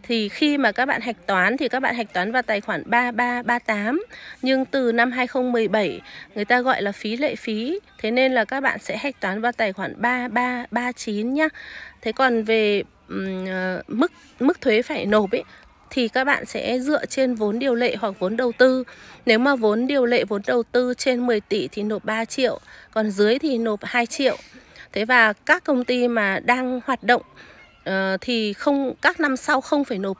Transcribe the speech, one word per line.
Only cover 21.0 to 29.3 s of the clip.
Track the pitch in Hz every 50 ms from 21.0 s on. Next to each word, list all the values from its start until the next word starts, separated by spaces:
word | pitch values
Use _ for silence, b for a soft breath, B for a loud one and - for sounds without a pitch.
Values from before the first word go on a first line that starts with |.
| - 269 254 240 247
mười | 247 233 208
tỷ | 208 _ 202 214 143 147
thì | - 214 202
nộp | 214 214 196 -
ba | 220 220 226 226
triệu, | 226 - - 262 226 - - B B B B B B
còn | - 220 220 214
dưới | 196 190 208 208 233 285
thì | 294 311 269 226
nộp | 226 226 214 208 -
hai | - - 247 240
triệu. | 226 - - 277 247 196 - - B B B B B B B B B -
Thế | 196 214
và | 226 254 247 226 220 208
các | _ _ - 302 359 _
công | - 294 254 247
ty | - 247 247 247 247
mà | 233 226 208 196 190 175 -
đang | - 240 254 254 254 254 247 -
hoạt | - 262 233 -
động, | 202 247 - - - - B B B B B B B B _ _
ờ, | - 190 190 190 190 190 190
thì | - - 240 226 220 208 202
không, | - - 294 285 277 277 254 - - -
các | 285 359 -
năm | 320 285